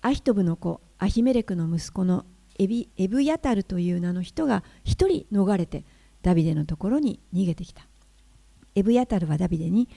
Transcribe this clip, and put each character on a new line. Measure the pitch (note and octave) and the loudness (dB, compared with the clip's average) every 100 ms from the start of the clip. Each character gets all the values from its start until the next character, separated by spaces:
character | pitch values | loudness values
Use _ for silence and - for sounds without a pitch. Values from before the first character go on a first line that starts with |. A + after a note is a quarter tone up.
ア | - | -2
ヒ | C#4 | 0
ト | - | 0
ブ | G3+ | 2
の | F3+ E3+ | 0 0
子、 | F3 E3 - _ | -4 -6 -10 _
ア | F#3+ | -2
ヒ | A3+ | 2
メ | B3 | 2
レ | B3 | 2
ク | A3 F3+ | -2 -4
の | E3 | -2
息 | E3+ - | -4 -4
子 | - F#3 | -2 0
の | F3+ - - _ - | 0 -4 -18 _ -4
エ | F#3+ | -2
ビ、 | A#3 - - | -2 -6 -4
エ | F#3 | -2
ブ | A#3+ | 0
ヤ | C#4+ D#4+ | 0 0
タ | C#4 G#3+ | 0 -2
ル | |
と | - F3+ | -2 -2
い | F3 | -2
う | F3 | -2
名 | F3 | -2
の | F3+ | -4
人 | F3 - D#4 | -6 -4 0
が | G3+ - - | 0 -4 -8
一 | - - F#4+ | -4 0 2
人 | E4+ - | 0 -2
逃 | G3+ G3 G3+ | 0 2 0
れ | E3 | -2
て | C#3+ - _ _ _ | -8 -14 _ _ _
ダ | F3+ E3+ | 2 4
ビ | |
デ | D#3+ | 4
の | D#3 D3+ | 0 -2
と | D#3+ | -4
こ | F#3+ | -2
ろ | C#4 | 0
に | C#4 - _ | 0 -4 _
逃 | F3+ F#3+ | -4 -2
げ | D#3+ | -4
て | E3+ | -10
き | |
た。 | - - _ _ _ _ _ _ _ - G3+ | -18 -20 _ _ _ _ _ _ _ -6 0
エ | |
ブ | G3 | 2
ヤ | A#3+ B3 | 4 2
タ | G#3 | 0
ル | D#3+ | 0
は | D3+ | 0
ダ | F3+ | 0
ビ | E3 | -2
デ | D#3+ | 0
に、 | G3 B3 | 0 0